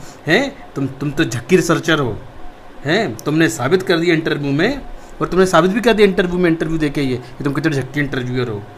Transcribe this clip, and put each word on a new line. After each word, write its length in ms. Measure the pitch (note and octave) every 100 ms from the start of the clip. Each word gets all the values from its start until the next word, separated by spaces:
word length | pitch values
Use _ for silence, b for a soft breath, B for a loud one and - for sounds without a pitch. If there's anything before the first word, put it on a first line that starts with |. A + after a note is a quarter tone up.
| B B D3
हैं? 300 | G3 C4+ - - C#3+
तुम, 100 | C3+
तुम 240 | - D3
तो 140 | C3+
झक्की 320 | A2+ A#2 - E3+
रिसर्चर 420 | E3 D#3+ - D#3+
हो, 180 | B2 G2+ - - - - - -
हैं? 320 | C3+ F#3+ F3+ G#2
तुमने 320 | D3 D#3 D#3+
साबित 340 | - B2+ F#3
कर 160 | F#3 E3
दिया 160 | F3
interview 380 | D#3+ D#3 D3 C#3+
में, 280 | C#3 G#3 C#4+ - B B -
और 60 | D3
तुमने 200 | E3+ F#3
साबित 240 | E3+ F#3
भी 100 | A3
कर 120 | A3+
दिया 160 | G#3 G3+
interview 300 | F#3 F3+ F3+
में, 120 | F3
interview 280 | E3 D#3+ D#3+
देके 220 | D3+ D3+
ये 160 | C3+ B2
कि 280 | - -
तुम 80 | C#3
कितने 240 | C#3 D#3 C3+
झक्की 240 | B2+ D3
interviewer 480 | C#3 C3+ B2 B2+ A#2
हो, 140 | G2+ G2+